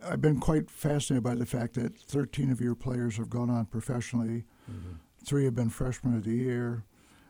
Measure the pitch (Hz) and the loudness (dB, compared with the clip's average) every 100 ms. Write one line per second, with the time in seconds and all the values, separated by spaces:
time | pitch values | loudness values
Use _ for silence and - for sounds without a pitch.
0 | - 139 151 135 - 156 - - 147 147 | -4 2 4 4 4 2 0 -2 0 0
1 | - 131 120 123 123 127 123 123 120 - | 2 0 2 -2 -2 -2 -2 -2 -4 -6
2 | - 139 131 147 139 120 123 117 127 123 | -4 -2 -2 0 0 2 0 -2 -2 -2
3 | 120 107 110 120 120 120 110 113 - 123 | -2 -2 -4 -2 2 0 0 -4 -2 -4
4 | - 120 113 117 - - - 98 87 82 | -2 -2 0 -2 -6 -16 -14 -12 -10 -14
5 | - _ - 143 135 120 113 - 127 120 | -18 _ 0 2 4 2 0 0 -2 0
6 | 127 117 101 117 127 120 120 117 - _ | 0 0 2 0 2 0 -2 -4 -8 _
7 | - - - | -20 -20 -20